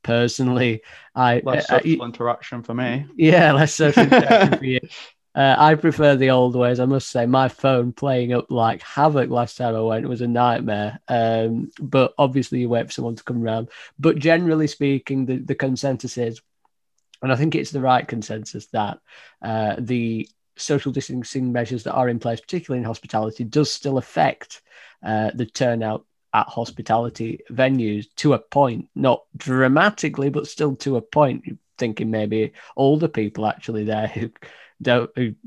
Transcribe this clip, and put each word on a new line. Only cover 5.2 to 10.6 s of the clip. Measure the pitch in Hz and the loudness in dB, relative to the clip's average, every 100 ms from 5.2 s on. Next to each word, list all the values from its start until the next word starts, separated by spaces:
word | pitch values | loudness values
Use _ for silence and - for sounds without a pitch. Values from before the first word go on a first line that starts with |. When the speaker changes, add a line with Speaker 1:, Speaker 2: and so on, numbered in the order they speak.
| _ - | _ 2
Speaker 1:
Uh, | 135 131 | 4 6
I | 151 151 | 6 6
prefer | 160 147 147 139 | 2 4 4 4
the | 131 | 4
old | 127 123 123 | 4 4 2
ways. | 123 123 | 2 2
I | 127 | 0
must | 135 - | 0 -2
say, | 127 120 | -2 2
my | 131 131 | 2 2
phone | - 139 127 120 | 0 0 2 0
playing | - 139 127 120 | -4 -2 -2 0
up | 123 - | -2 -2
like | 123 113 - | 0 0 -2
havoc | - - 156 143 123 | -6 0 2 2 0
last | 123 117 - | -2 -4 -4
time | 120 113 | -4 -2
I | |
went | 110 113 135 | -2 -2 -4
was | 117 | -6
a | 120 | -2
nightmare. | 120 123 117 | 2 2 2